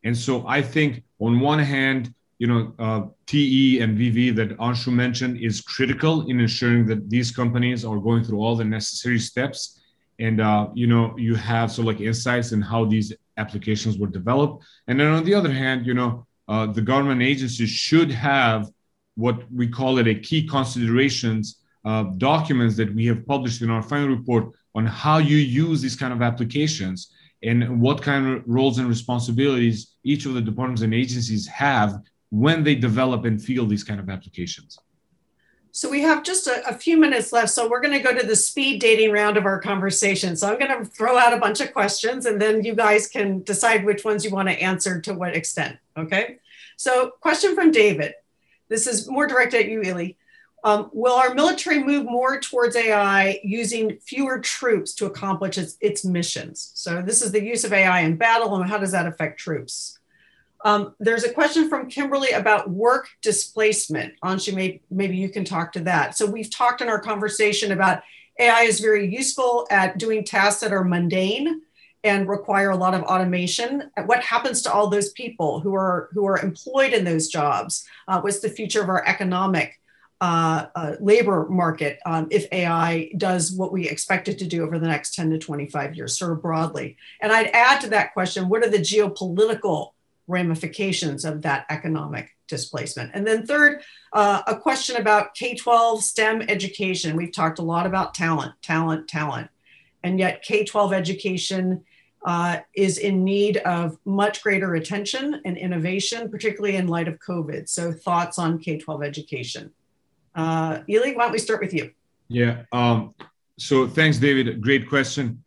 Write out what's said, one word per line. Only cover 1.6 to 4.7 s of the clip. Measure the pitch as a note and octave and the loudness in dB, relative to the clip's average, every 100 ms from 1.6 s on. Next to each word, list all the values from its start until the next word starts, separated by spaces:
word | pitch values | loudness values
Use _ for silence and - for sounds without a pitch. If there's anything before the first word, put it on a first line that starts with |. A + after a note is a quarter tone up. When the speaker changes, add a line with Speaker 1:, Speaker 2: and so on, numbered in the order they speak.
| C#3+ C#3 C3+ C3 A#2 - _ _ | 2 0 0 -2 -6 -14 _ _
Speaker 1:
you | A#2+ | 0
know, | A#2 A2+ - | 0 -2 -4
uh, | A2 A2 G2 _ - | -2 -2 -4 _ -2
T | D3 C#3 C3 C3+ B2+ | 0 4 4 6 4
E | |
and | A2+ G#2+ | 2 2
V | A#2+ | 2
V | A2+ B2 | 2 2
that | A2+ G#2+ G#2 | 2 -2 -2
Anshu | A#2 | -2